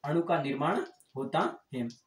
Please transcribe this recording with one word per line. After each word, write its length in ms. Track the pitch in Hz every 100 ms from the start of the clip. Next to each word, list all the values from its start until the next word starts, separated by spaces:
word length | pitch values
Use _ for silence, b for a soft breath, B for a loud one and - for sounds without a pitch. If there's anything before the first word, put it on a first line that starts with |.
अणु 180 | 143 165
का 200 | 170 165
निर्माण 420 | 139 135 151 208 - - _ 131
होता 320 | 135 156 180 - _
है। 140 | 127 117 -